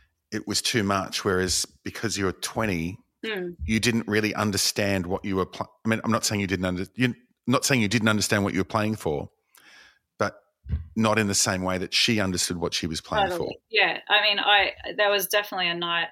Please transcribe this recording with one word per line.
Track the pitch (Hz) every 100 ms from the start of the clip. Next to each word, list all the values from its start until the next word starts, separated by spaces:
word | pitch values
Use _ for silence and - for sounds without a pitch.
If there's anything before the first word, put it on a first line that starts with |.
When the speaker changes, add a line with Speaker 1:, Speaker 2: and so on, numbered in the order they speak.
| _ _ _
Speaker 1:
it | 107 -
was | 101
too | - 123
much? | 98 98 92 -
Whereas | 107 92 92 - - _
because | - - 110 95
you're | 98
twenty, | 87 - - 110 90 82 - _ _
Speaker 2:
Mm. | 220 208 180 170
Speaker 1:
you | - 110
didn't | 117 113 107
really | 104 107
understand | 98 104 98 - - 101 98 87
what | 107
you | 104 95
were | 90
pl-, | - - _
I | 110
mean, | 110
I'm | -
not | 110 -
saying | 104
you | 98
didn't | 92 92
under-, | 90 95
you're | - 127 117 _ _ -
not | 131
saying | - 131
you | 104
didn't | 113 110
understand | 107 - 107
what | 98
you | 87
were |
playing | 98 110 107 107
for, | - 71 - _ _ _ - - - _ _ -
but | 101 - _ _ - - -
not | - 113 107
in | 104
the |
same | 98 - 95
way | 92 92
that | 92
she | - - 110
understood | 95 90 - 87
what | 82
she | - 104
was | 80
playing | - 214 196
Speaker 2:
Totally. | 175 -
Speaker 1:
for. | - _
Speaker 2:
Yeah. | 214 185 - -
I | 208 208
mean, | 202
I, | - 208 185 - - -
there | 208
was | 202 180
definitely | 208 202 196 175
a |
na-, | 170 175 170 165